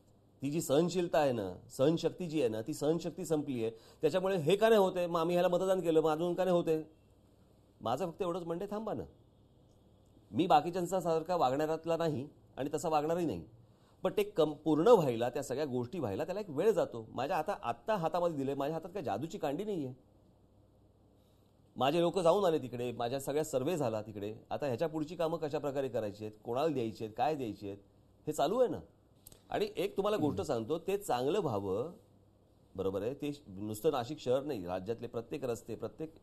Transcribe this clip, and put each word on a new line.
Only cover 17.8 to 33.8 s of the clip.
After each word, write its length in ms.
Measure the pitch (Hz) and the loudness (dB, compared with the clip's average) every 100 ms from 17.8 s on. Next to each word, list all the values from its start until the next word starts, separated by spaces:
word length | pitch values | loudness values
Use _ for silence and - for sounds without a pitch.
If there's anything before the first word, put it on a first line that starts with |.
| - | -2
हातामध्ये 420 | 214 160 175 175 147 | -2 0 0 0 0
दिलंय, 180 | 135 | -2
माझ्या 220 | 139 139 165 | -2 -4 -4
हातात 140 | 175 | -8
काही 140 | 190 | -8
जादूची 340 | 120 101 165 190 | -4 -4 -6 -6
कांडी 260 | 147 151 | -4 -4
नाहीये. 460 | 208 185 131 131 _ _ _ _ _ _ _ _ _ _ _ _ _ _ _ _ _ - | -4 -6 -6 -10 _ _ _ _ _ _ _ _ _ _ _ _ _ _ _ _ _ 0
माझे 240 | 131 170 | 2 4
लोक 180 | 170 185 | 4 4
जाऊन 260 | 165 196 | 6 6
आले 140 | 190 156 | 4 2
तिकडे, 340 | 123 120 123 | -2 -6 -4
माझ्या 280 | 120 120 135 | -4 -4 -4
सगळ्या 240 | 143 143 | -2 -2
सर्व्हे 320 | 156 131 135 175 | 0 -2 0 0
झाला 260 | 123 110 | 0 -2
तिकडे. 320 | 110 104 104 110 - | -6 -8 -8 -10 -8
आता 160 | 117 143 | -4 -2
ह्याच्या 220 | 117 160 | -2 -2
पुढची 280 | 160 151 170 | -2 -6 -2
कामं 220 | 160 165 | -2 -2
कशा 200 | 151 143 | -4 -4
प्रकारे 300 | 139 135 135 | -4 -2 -2
करायची 360 | 113 107 101 | -2 -4 -6
आहेत, 120 | 107 107 | -10 -10
कोणाला 240 | 120 123 165 | -6 -2 0
द्यायची 360 | 135 113 92 | 0 -4 -6
आहेत, 100 | 110 104 | -8 -2
काय 160 | 139 | 0
द्यायची 320 | 156 117 98 101 | 0 -4 -8 -10
आहेत, 120 | 101 - _ _ _ - | -12 -16 _ _ _ -6
हे 60 | |
चालू 260 | 151 147 233 | -2 0 2
आहे 100 | 233 | 0
ना. 100 | 107 - _ _ _ - - - | -2 -10 _ _ _ -20 -20 -6
आणि 180 | 147 - - | -4 -2 -2
एक 200 | 196 202 | -4 -2
तुम्हाला 200 | 202 214 | 0 2
गोष्ट 240 | 147 190 | 0 0
सांगतो, 380 | 156 120 110 165 | -2 -2 -2 -4
ते 180 | 190 202 | -2 -4
चांगलं 440 | 196 123 135 208 | 0 0 2 0
व्हावं, 500 | 156 101 98 98 156 185 - _ _ _ _ _ _ 92 | 0 0 0 -2 -4 -10 -20 _ _ _ _ _ _ -4
बरोबर 260 | 95 95 | -2 -2
आहे, 120 | 107 | -2
ते 280 | 143 147 143 - | -4 -6 -8 -12
नुसतं 440 | 95 104 107 | -10 -8 -2